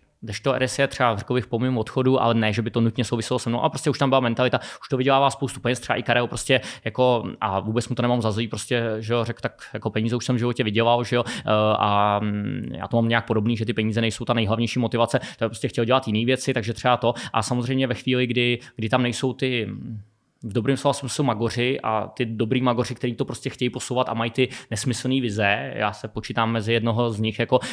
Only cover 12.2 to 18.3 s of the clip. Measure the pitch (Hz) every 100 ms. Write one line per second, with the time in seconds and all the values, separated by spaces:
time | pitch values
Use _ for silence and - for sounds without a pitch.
12.2 | 107 104 104 101 117 - - 120 113 117
13.2 | - 107 107 113 110 113 110 110 113 -
14.2 | 120 117 104 110 117 131 117 117 117 135
15.2 | - - 113 110 110 - 117 131 117 107
16.2 | 117 131 - 127 107 113 127 123 117 -
17.2 | - - 107 123 120 131 131 113 - 127
18.2 | 127